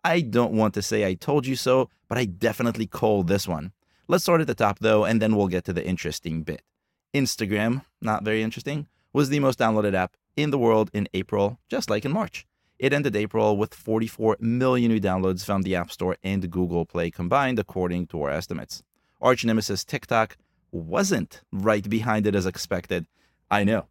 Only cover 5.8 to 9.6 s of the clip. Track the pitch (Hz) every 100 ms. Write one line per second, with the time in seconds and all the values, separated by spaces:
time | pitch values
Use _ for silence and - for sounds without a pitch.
5.8 | 87 90 82 78 85 80 80 78 _ _
6.8 | _ _ _ 143 127 - 107 104 110 135
7.8 | - _ 110 107 107 110 110 117 139 147
8.8 | 151 _ _ 143 139 147 135 127